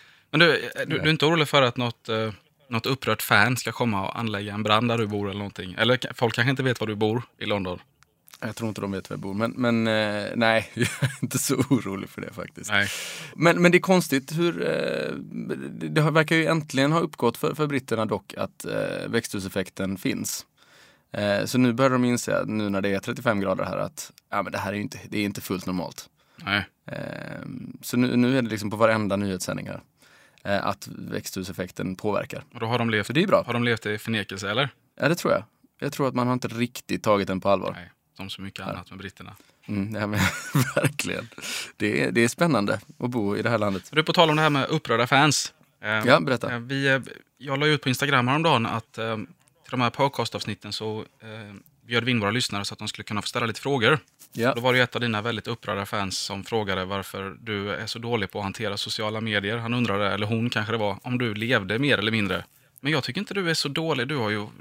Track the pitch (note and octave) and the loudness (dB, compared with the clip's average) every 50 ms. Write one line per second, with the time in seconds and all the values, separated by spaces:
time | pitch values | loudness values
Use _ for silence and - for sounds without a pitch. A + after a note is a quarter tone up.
0 | - - _ _ _ _ - D3+ F3 D#3+ C3+ F2 - - - - B2+ - D#3+ - | -20 -20 _ _ _ _ 4 6 8 8 6 4 0 -4 -6 -6 -4 -4 -2 0
1 | - D#3 D#3+ C#3 D3 D#3 E3+ E3 D3 - - C#3+ C3 A#2+ - B2+ B2 A#2 - _ | 2 2 2 4 4 4 4 4 4 4 6 6 6 4 4 0 -4 -4 -4 _
2 | - - A2 A2 A2 A2 G2 - _ _ _ _ _ - B2 A2+ - B2 C3+ - | -6 -4 -2 -2 -2 -4 -6 -10 _ _ _ _ _ -6 -4 -2 -2 -2 -2 -2
3 | - A2+ G#2+ - - - A#2 G#2 G2+ A#2+ C3 B2 - A2+ A2+ - B2 A#2+ G#2 F#2+ | 0 0 0 0 2 4 6 6 6 6 2 0 -2 -4 -4 -2 0 0 0 0
4 | F#2+ - - - A#2 A2 G#2 G2+ G#2 G2+ G2+ G#2 G#2+ A2 G#2+ A2 A#2+ A#2+ A2+ A#2 | -2 -4 -4 -4 -4 -4 -4 -6 -6 -6 -4 -2 2 4 4 4 4 2 2 0
5 | A2 G#2 G#2+ G2+ G2+ G2+ F#2+ G2+ G#2 G2 - - F#2 F#2 F#2 - A2+ A#2 B2+ B2 | 0 0 -2 -2 -2 -2 -4 -6 -8 -8 -8 -10 -12 -6 -2 2 4 4 4 2
6 | - - - - B2 A2+ A2 - A#2 C3+ C3+ B2+ C3 C3 A#2 - A2 G#2+ G#2+ G#2 | 0 -6 -4 0 0 0 2 2 2 2 2 2 0 0 0 0 -2 -2 0 2
7 | A2 G#2+ A2 B2 A#2 - _ - A2 G#2 G#2 G2+ F#2 F2+ F2+ F2 - _ _ _ | 2 2 2 0 -4 -8 _ -8 -4 -2 -2 -2 -2 -4 -6 -8 -12 _ _ _
8 | _ _ _ _ _ _ - - - B2+ A#2 - A#2 A2 G2+ - G2+ G2 G2 F#2+ | _ _ _ _ _ _ -14 -10 -10 -10 -6 -6 -6 -6 -4 -4 -4 -4 -4 -6
9 | - - G#2 G2+ G2 G2 G2 G#2 A2+ A#2 - - B2+ A#2+ A#2 A2+ A2+ A2+ A2 A2 | -6 -8 -10 -10 -8 -6 -4 -2 -2 -2 -2 0 0 2 2 2 2 2 2 2
10 | G#2+ G#2 G#2 G#2 G2+ - - A#2 A#2 A2+ A2+ A2+ A2 - - A2 A#2 - - - | 0 0 -2 -4 -4 -4 0 2 4 4 4 4 2 -2 -2 -2 -2 -2 0 -2
11 | - B2+ - - - A#2 - C3 - - C3+ B2+ B2+ - C3+ A2+ - G2 G2 G2 | -2 -2 -2 -4 -4 -4 -2 -2 0 0 2 2 2 4 2 2 2 0 -6 -6
12 | G2 - - - G2 - - G2+ - - - - G2 G#2 G#2 G2+ G2+ G2+ - - | -6 -8 -10 -10 -12 -10 -10 -10 -12 -12 -12 -12 -4 0 2 2 2 2 -2 -6
13 | - - - - - - - - D3 E3+ E3 F3 F3 F3 F3 F3 - - F#3+ F3+ | -8 -10 -10 -12 -12 -12 -2 4 4 6 6 8 8 8 8 6 6 6 4 4
14 | - - - C#3+ C3+ - D#3 E3 F3 E3+ E3 E3+ C#3+ D#3 D#3 D3 C#3 C3 C3+ C3+ | 4 4 2 0 0 -2 -2 0 0 0 0 0 0 0 0 0 0 0 -2 -2
15 | C3 C3 C#3 C#3+ - - - - - - - - - - - - E2 D#2 - D3+ | -4 -4 -6 -8 -10 -10 -8 -8 -6 -6 -6 -6 -8 -8 -8 -8 -6 0 2 2
16 | D3+ D3+ D3 D#3+ D#3 D3+ E3 D#3+ D#3 D#3+ D#3+ D#3+ D#3 - - C3 C3+ C#3+ D#3+ E3+ | 4 4 4 4 4 4 2 2 4 2 0 0 -2 -2 0 2 4 4 4 2
17 | F3 D#3+ - - - A#2 - - - - D3 C#3+ D3+ D3+ C#3+ C3 C3 - A#2 A2 | 0 0 -2 0 0 0 2 0 -2 -2 -2 0 -2 0 -2 -2 -2 -2 -2 0
18 | A2 G2+ G#2+ F#2+ - - - - G#2 - _ - - - G#2+ G#2+ - - - F2+ | 0 0 -2 -4 -4 -6 -6 -6 -6 -6 _ -10 -8 -4 -4 -2 -2 -2 -4 -6
19 | - G#2 A2 A#2 - - - G#2 F#2 F#2+ - G2+ F#2 - - - F#2+ F#2+ G2 F#2+ | -4 -2 -2 -2 -2 -4 -6 -6 -6 -4 -4 -4 -6 -4 -6 -6 -6 -6 -4 -4
20 | - C3+ G2+ F#2 - - - - - _ _ _ _ _ _ - - - _ _ | -4 -4 -4 -4 -4 -6 -8 -8 -10 _ _ _ _ _ _ -20 -20 -20 _ _
21 | _ _ - G#2 G#2 G2+ G2+ G#2 G#2+ G#2 - B2 B2+ B2 A2+ A#2+ C3+ C3 B2+ B2 | _ _ -4 -2 0 2 2 2 0 0 2 2 4 4 4 4 4 4 4 4
22 | B2 B2 A#2+ A#2 - A2 G2+ F2+ F#2+ G#2 G#2+ G#2+ G#2 G#2 G2 G2 G2 G2+ G2 G2 | 2 2 2 0 0 0 0 0 0 0 -2 -2 -2 -2 -2 0 0 0 -2 -2
23 | - - A#2 - B2 B2 G#2+ G2+ F#2+ F#2+ F#2+ F#2 G2 F#2 F#2+ G2 G2+ G2+ - - | -2 -4 -6 -2 0 0 0 0 0 0 -2 -2 -2 -2 -4 -4 -4 -6 -8 -12
24 | - - - _ _ _ - G2+ F#2 F#2 - G2+ G2+ G2 G2+ G#2 G#2 - - G2+ | -16 -16 -18 _ _ _ -4 -4 -4 -4 -6 -6 -4 -4 -4 -4 -4 -6 -8 -12
25 | - - - G#2+ G#2 G2+ G2+ - - - G2+ F#2 - F#2 F#2 F2+ D#2 C#2+ - - | -12 -6 -2 -2 -2 -2 -2 -4 -6 -4 -6 -4 -4 -4 -4 -4 -4 -6 -10 -14
26 | - - _ _ _ _ _ - E2 G2 G2+ G#2 F#2 - _ _ _ - - - | -18 -20 _ _ _ _ _ -10 -4 -2 0 0 -2 -4 _ _ _ -12 -10 -10
27 | - - - - - - - - - - - - - - - - - - - B2 | -8 -8 -10 -10 -10 -12 -12 -12 -10 -10 -10 -10 -12 -12 -14 -14 -8 -2 2 2
28 | B2 B2 A#2+ B2 B2 B2 C3+ C3+ A#2+ A2+ A2 G2+ G#2 G#2 A2 G#2 A2+ A2 A2 A2 | 4 4 4 4 4 6 4 2 2 0 -2 -4 -4 -4 2 4 4 4 4 4
29 | G#2+ G2 G2 G2+ G2+ G2 F#2+ F2+ - - G2+ G2 G2+ G2 F#2+ G2 - _ _ _ | 2 0 0 0 0 0 -2 -4 -4 -6 -6 -6 -6 -8 -10 -12 -14 _ _ _
30 | _ _ _ - - _ _ _ - G2 G2+ G2 - - G2 - - - - - | _ _ _ -20 -20 _ _ _ -4 -2 -2 0 0 -2 -4 -6 -8 -14 -12 -12
31 | - - G#2 G2+ G2+ - - G2 F#2 G2 F#2 - F#2 F#2 - - G2 F#2+ F#2 - | -10 -8 -8 -8 -6 -8 -8 -8 -8 -6 -6 -6 -8 -6 -6 -6 -6 -6 -6 -4
32 | - G#2+ G2+ F#2+ - - - - - - - A#2 A2+ A2+ A#2+ A#2+ A#2 A#2 A2 G#2+ | -2 -2 0 -2 -2 -4 -8 -12 -14 -14 -10 -6 -2 0 0 0 2 2 2 0
33 | G2 - A#2 D3+ G3 G3 - F2 F2+ A#2+ A#2+ A#2+ A#2+ A#2+ A#2 A2 - G#2 G#2 G#2+ | 0 2 2 2 4 6 4 4 4 2 0 2 2 2 2 0 0 -4 -4 -4
34 | - A#2 A2+ G#2+ G2 - F#2+ G2 G2+ G2 G#2 A#2+ D3+ B2+ - _ _ _ _ - | -2 -2 -2 -2 -2 -4 -6 -6 -4 -2 0 0 -2 -2 -4 _ _ _ _ 0
35 | B2+ C#3+ E3+ - - B2 - - - - _ _ _ _ _ - B2+ C#3+ - - | 2 2 2 2 2 2 2 2 0 -4 _ _ _ _ _ -6 -6 -4 -2 0
36 | C#3+ C3 B2 B2 B2 B2 B2+ B2 - A2+ A2+ A2+ A#2+ A#2+ - - - - G2+ F#2+ | 0 0 2 2 2 2 0 0 -2 -4 -2 -2 -2 -2 -4 -6 -6 -4 -4 0
37 | - A2 G#2 G2+ F#2+ F#2 F#2+ F#2 - G2 G2 F#2+ F#2+ F#2 F#2 F2 F2 F#2 - _ | 2 4 4 4 2 0 -2 0 2 2 2 2 2 -2 -6 -8 -12 -18 -20 _
38 | _ _ _ - F#2+ F#2+ - - F#2+ G2 - - F#2+ G2+ G2 F#2 F2 - F#2+ F#2+ | _ _ _ -16 -14 -12 -12 -12 -12 -12 -12 -10 -8 -8 -8 -10 -12 -14 -14 -14
39 | F#2+ G2 - - F#2 G2+ G2 - _ _ _ _ _ - G#2+ G2+ G2 A2 A2 G#2 | -14 -14 -14 -16 -18 -20 -20 -20 _ _ _ _ _ -6 -4 -2 -2 -2 -4 -4
40 | G#2 G#2 G#2+ G2+ F#2+ F#2+ - - - - - D3 A#2+ - - D3 - C#3+ - - | -4 -2 0 0 0 0 -2 -4 -6 -2 0 0 0 0 2 2 2 2 0 -2
41 | - F#2 F2 - - A2+ - - - - - - - - - - G#2+ G#2 G#2+ C#3 | -4 -4 -4 -6 -8 -10 -12 -12 -10 -8 -8 -8 -8 -10 -4 -2 0 2 2 2
42 | C3+ B2 A#2+ A#2 A#2 A#2+ - - E3+ E3+ C3+ G#2+ G2+ G2+ G#2+ G#2 - - - - | 2 2 4 4 4 4 4 2 2 4 4 2 2 0 -2 -2 -4 -10 -10 -6
43 | B2 B2 B2 A#2+ G#2 G2 G#2 G#2 G#2+ A#2 A#2+ G#2+ G#2 G#2 F#2+ F#2 - - - D#3 | -4 -2 -2 0 0 0 0 0 0 2 2 2 2 0 0 -2 -6 -4 -2 0
44 | D#3+ - E3 F#3 E3+ D#3 D3+ D#3 D#3 D3+ D3 C#3 B2 - D#3 D3+ - - A2+ A2+ | 0 4 6 6 6 6 6 4 4 4 4 2 2 0 0 -2 0 2 2 2
45 | A#2+ - C#3 C3+ D3 D3+ C3+ - - - - _ _ _ _ _ G#2 G#2+ A2 A2 | 4 6 6 6 6 6 4 2 0 -4 -8 _ _ _ _ _ -4 -2 -2 2
46 | A2 A#2+ C#3+ E3+ E3+ C#3+ B2+ A2+ - A2+ B2 A#2+ A#2 B2 C#3 C3+ C#3 C#3 C3+ C3+ | 6 6 6 6 6 2 0 0 -2 -4 -6 -6 -6 -4 -2 0 2 2 2 2
47 | A2+ - - - - _ _ - A#2+ C#3+ C3+ C3+ D3 D3+ D3+ C#3 - C3+ B2+ - | 0 -6 -14 -20 -20 _ _ -14 -8 -4 -2 2 2 2 2 2 2 0 0 0
48 | D#3 C#3 C#3 C3 A#2+ B2 C3+ D#3 E3 E3 C#3+ B2 A2+ - - A2 - _ - A#2 | 2 2 4 4 4 4 2 2 4 4 4 4 2 0 -2 -4 -6 _ -8 -6
49 | A2 A2+ A2+ A2 F#2+ - - _ _ _ _ _ _ - - B2+ B2 A#2 - - | -4 -4 -4 -6 -6 -10 -14 _ _ _ _ _ _ -6 -2 0 0 0 2 2
50 | C3+ C#3 - - A#2 - - G2+ - - G#2 - - G#2 G#2 - G#2+ A2 G#2+ A2 | 2 2 2 -2 -4 -4 -4 -6 -6 -6 -8 -8 -8 -10 -8 -6 -6 -6 -6 -8
51 | - - _ _ A2 A2 A2 A2 G#2+ G#2 G2+ F#2+ - _ _ _ _ A2 A#2+ A#2 | -10 -12 _ _ -18 -16 -16 -14 -16 -16 -18 -20 -20 _ _ _ _ -2 0 2
52 | A#2 B2+ B2 A#2 G2+ G2+ A2 B2+ A#2 - G#2 G2+ G2+ - G#2+ - G#2+ G#2+ - - | 2 2 2 2 2 2 2 2 0 -2 -2 -4 -4 -6 -8 -8 -10 -10 -10 -10
53 | G#2 - A2 G#2 - - - B2+ A#2 A2+ G#2 - - C3 C#3+ C3 G#2+ A#2+ D#3 - | -8 -6 -6 -4 -4 -4 -2 -2 -2 -2 -2 -4 -2 0 2 4 6 6 6 4
54 | - _ _ - - - - A#2+ A2+ B2+ G#2+ A#2 A#2+ B2+ B2 B2+ B2 - - A#2+ | 2 _ _ -20 -20 -10 -4 0 2 2 2 2 2 4 6 6 4 2 0 -2
55 | A#2+ A#2 A2 G#2 G#2 A#2 A2+ G#2 - - A#2+ - - G#2 G#2 G2 G2+ - - G#2+ | -2 0 0 0 -2 -2 -4 -4 -4 -6 -8 -6 -6 -4 -4 -4 -4 -2 -2 -2
56 | G2 F#2+ - - - - G2+ G2 F2+ - A#2 A2 G#2 G2 F#2+ F#2+ F#2 F#2 G2+ G2 | -2 -2 -4 -4 -6 -6 -6 -8 -6 -2 -2 -2 0 0 -2 -2 -2 -2 -4 -4
57 | F#2 - - G2+ G2 G2 - - B2 A2+ G#2 G2+ G2 G2+ F2 C#2+ A2 G#2+ - A#2+ | -6 -6 -8 -8 -8 -8 -10 -10 -8 -6 -4 -4 -4 -4 -4 -6 -6 -8 -8 -8
58 | A#2 A#2 A#2+ A2 G2 F#2 - G#2 G2+ F#2+ F#2 - A2+ G2+ G2+ G2+ - G#2 - - | -4 -2 -2 -2 -2 -4 -4 -4 -6 -6 -4 -4 -6 -6 -4 -6 -6 -6 -6 -4
59 | A2 G#2+ A2 A2 A2+ A2 G#2+ G#2 G2 G2+ A2+ A#2 A2+ A#2 A#2+ B2 A#2+ G#2 G2 G2+ | -4 -4 -4 -4 -2 -2 0 0 0 0 -2 -4 -4 -2 -2 0 0 0 0 0
60 | G#2 G2 F#2+ G2 G#2+ G#2 A#2 A2+ A#2 A#2+ - A#2 G#2 G#2 A2 A2+ G#2 G2+ G2 G2 | 0 0 0 0 -2 0 0 0 0 0 0 -2 -2 0 -2 0 0 -2 -2 -4
61 | - C3 B2 A#2+ B2 A2+ G#2 G2+ A2 A#2 C3 A2 G2 F#2 G#2+ A#2 C#3+ C#3+ A#2 G2 | -6 -4 -2 -2 -2 -2 -4 -4 -2 0 0 0 0 0 -2 0 2 2 2 2
62 | G#2 A2 A2 A2 G2+ F#2 F2+ F2 - - _ _ _ _ _ - - C#3+ D#3+ C#3 | 2 2 2 2 0 0 -2 -4 -6 -10 _ _ _ _ _ -8 -4 -2 -2 -2
63 | - - B2 F#3 G3+ - G3 G3+ F#3 E3 D#3+ - - D3 C#3 E3 D#3+ D#3+ D3+ C3 | -2 -4 -4 -6 -6 -6 -4 -2 -2 0 0 -2 -2 -4 -4 -2 -2 -2 -2 -2
64 | A#2+ C3+ D#3 C#3 A2+ G#2+ G#2+ G#2 G#2 - - - | -2 -2 -2 -2 0 0 -2 -2 -4 -8 -12 -18